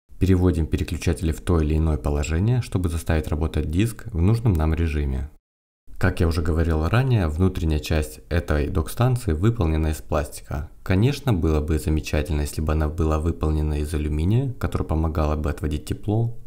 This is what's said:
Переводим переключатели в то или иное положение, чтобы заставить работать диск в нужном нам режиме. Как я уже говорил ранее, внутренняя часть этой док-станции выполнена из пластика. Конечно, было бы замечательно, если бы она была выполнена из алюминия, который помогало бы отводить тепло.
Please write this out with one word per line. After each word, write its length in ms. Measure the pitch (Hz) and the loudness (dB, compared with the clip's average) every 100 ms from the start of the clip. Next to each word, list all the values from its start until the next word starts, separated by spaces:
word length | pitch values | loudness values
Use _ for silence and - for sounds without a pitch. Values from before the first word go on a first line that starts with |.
| - - | -12 0
Переводим 480 | 92 92 90 78 80 | 2 4 4 2 0
переключатели 640 | - - 80 - - 80 | -2 -2 -2 -2 0 -2
в 100 | 78 | -2
то 200 | - 85 | 0 2
или 160 | 76 78 | 2 2
иное 200 | 80 73 | 2 0
положение, 640 | 73 73 82 82 104 127 | 0 -2 0 0 2 0
чтобы 260 | 120 98 90 | -2 -2 -2
заставить 380 | 80 - 80 78 | -2 0 0 0
работать 420 | 78 80 80 76 | -2 -2 -2 -2
диск 380 | 82 117 110 - | 0 0 -2 -6
в 80 | 87 | 0
нужном 340 | 90 117 117 | 2 2 2
нам 200 | 85 78 | 2 2
режиме. 560 | 80 82 73 69 65 67 - _ _ _ _ - - | 0 0 -2 -2 -4 -6 -12 _ _ _ _ -14 0
Как 220 | 92 - | 0 2
я 60 | 85 | 2
уже 140 | 82 | 2
говорил 460 | 80 80 82 78 80 | 0 2 2 2 2
ранее, 400 | 113 131 113 82 | 2 2 2 2
внутренняя 520 | 76 92 - 80 76 | 2 2 2 0 0
часть 420 | - 78 76 - - | 0 0 -2 -8 -4
этой 380 | 82 - 76 73 | -2 0 0 0
док-станции 640 | - - - 123 123 - | -2 -2 0 2 2 0
выполнена 540 | 78 107 117 82 80 78 | 2 2 2 2 2 0
из 100 | 78 | -2
пластика. 720 | - 78 69 - - 73 73 - | -2 -2 -2 -8 -8 -8 -8 -8
Конечно, 520 | - 92 120 143 - | 0 2 2 2 0
было 260 | 92 80 78 | 2 2 2
бы 180 | 76 78 | 2 0
замечательно, 640 | - 78 - 78 76 76 | 0 -2 0 -2 0 -2
если 200 | 73 - | -2 -2
бы 100 | 78 | 0
она 160 | 78 76 | 0 0
была 320 | 82 78 78 | 0 0 2
выполнена 600 | 82 78 78 78 76 73 | 0 0 0 0 0 -2
из 120 | 73 | -2
алюминия, 600 | 82 76 76 85 113 139 | -2 -2 0 2 2 0
который 340 | - 87 - - | -4 -4 -2 -2
помогало 480 | 80 80 78 76 76 | 0 0 0 0 0
бы 140 | 76 | -2
отводить 360 | 71 87 78 - | -4 -4 -4 -6
тепло. 500 | - - 107 117 - | -6 -2 0 0 -4